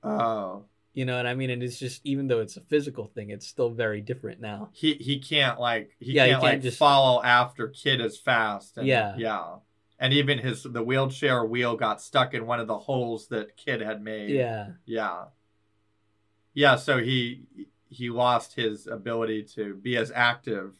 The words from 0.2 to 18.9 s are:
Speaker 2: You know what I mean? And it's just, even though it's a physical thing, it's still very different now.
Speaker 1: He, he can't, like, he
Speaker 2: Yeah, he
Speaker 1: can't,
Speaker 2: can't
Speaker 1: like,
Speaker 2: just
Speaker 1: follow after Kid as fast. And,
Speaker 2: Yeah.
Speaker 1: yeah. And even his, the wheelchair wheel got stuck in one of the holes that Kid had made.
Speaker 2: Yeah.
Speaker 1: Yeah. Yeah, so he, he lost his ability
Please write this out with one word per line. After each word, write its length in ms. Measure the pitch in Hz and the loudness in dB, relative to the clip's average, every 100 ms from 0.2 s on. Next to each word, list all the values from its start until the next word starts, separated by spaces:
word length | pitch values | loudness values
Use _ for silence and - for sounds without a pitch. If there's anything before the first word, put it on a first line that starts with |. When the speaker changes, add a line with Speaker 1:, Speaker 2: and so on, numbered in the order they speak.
| 117 110 98 98 107 _ _ | 0 0 -6 -10 -16 _ _
Speaker 2:
You 100 | - | -6
know 140 | 127 123 | -4 -2
what 80 | 123 | -2
I 80 | 127 | -2
mean? 140 | 131 | -2
And 120 | 123 | -4
it's 160 | 123 120 | -6 -6
just, 280 | 127 - 143 | -10 -8 -4
even 220 | 139 135 | -2 0
though 120 | 120 | 0
it's 160 | 107 - | 0 -8
a 60 | |
physical 460 | - 151 143 123 104 | 0 0 0 -10 -12
thing, 220 | - 104 | -10 -12
it's 160 | 98 - | -12 -14
still 240 | - 120 | -2 -2
very 300 | 117 113 107 | 0 -2 -2
different 400 | 104 123 113 120 | -6 -8 -8 -12
now. 300 | 110 104 104 | -12 -10 -12
Speaker 1:
He, 220 | - 156 | -2 0
he 260 | 147 131 139 | 0 -4 -4
can't, 400 | 135 151 135 120 | -2 0 2 0
like, 320 | 120 113 107 _ | 0 -2 -4 _
he 140 | 123 | -2
Speaker 2:
Yeah, 100 | 147 127 | 4 6
he 60 | |
Speaker 1:
can't, 100 | 131 | 6
Speaker 2:
can't 120 | 127 135 | 4 2
Speaker 1:
like, 60 | |
Speaker 2:
just 160 | 127 - | 0 4
Speaker 1:
follow 440 | 147 139 135 123 | 6 8 8 6
after 460 | 123 123 123 - 110 | 6 6 4 -2 -10
Kid 320 | - 143 127 | -4 -2 0
as 180 | 113 - | -2 -4
fast. 600 | - 120 110 101 - - | 0 2 2 -4 -10 -6
And, 100 | 131 | 0
Speaker 2:
Yeah. 260 | 123 107 98 | 2 0 -4
Speaker 1:
yeah. 380 | 110 104 82 92 _ _ _ _ | -4 -4 -8 -14 _ _ _ _
And 140 | 131 | 2
even 240 | 143 139 131 | 2 2 0
his, 240 | 131 110 | -2 -6
the 200 | 127 120 | -8 -6
wheelchair 600 | 113 135 135 135 143 123 | 0 0 0 0 0 2
wheel 320 | 113 120 120 113 | 0 0 0 0
got 260 | 110 107 | -2 -4
stuck 320 | - 135 127 | -2 0 0
in 120 | 127 113 | -2 -4
one 140 | 120 | -4
of 60 | 113 | -4
the 120 | 104 | -6
holes 480 | - 131 117 113 - | -2 -2 -2 -4 -6
that 300 | 117 104 _ | -6 -6 _
Kid 240 | - 120 | -6 -4
had 200 | 107 107 | -4 -8
made. 280 | 107 107 104 | -8 -8 -2
Speaker 2:
Yeah. 420 | 139 120 113 101 87 - | 0 0 -4 -10 -16 -8
Speaker 1:
Yeah. 400 | 113 107 87 - _ _ _ _ _ _ _ _ _ _ _ _ | -4 -4 -6 -14 _ _ _ _ _ _ _ _ _ _ _ _
Yeah, 240 | 143 143 127 | 4 6 6
so 220 | 139 131 | 4 0
he, 440 | 117 131 120 131 - - - _ _ | 2 0 0 -6 -18 -20 -20 _ _
he 200 | 131 123 | -10 -6
lost 440 | 117 123 120 - - | 2 4 2 0 -4
his 320 | 113 107 | -2 -4
ability 560 | 110 | -10